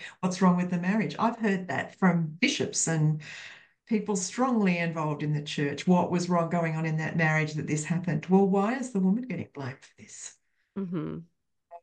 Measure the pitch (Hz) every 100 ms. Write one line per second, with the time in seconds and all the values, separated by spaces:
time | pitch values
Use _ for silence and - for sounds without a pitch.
0 | - - 185 - 185 175 175 180 180 214
1 | 151 - 226 226 220 190 185 131 - -
2 | 185 170 160 156 - - 127 - - 160
3 | 156 156 - - - - - _ - 214
4 | 202 196 - - 247 226 190 175 170 160
5 | 151 147 151 147 147 - 143 143 - 180
6 | - 175 180 175 165 175 165 160 160 156
7 | 156 165 160 156 151 151 - 147 - 175
8 | - 151 - 190 196 196 208 269 247 196
9 | 185 220 254 254 208 143 131 - - _
10 | 104 - - - _ _ _ 202 190 175
11 | 160 160 170 _ _ _ _ 170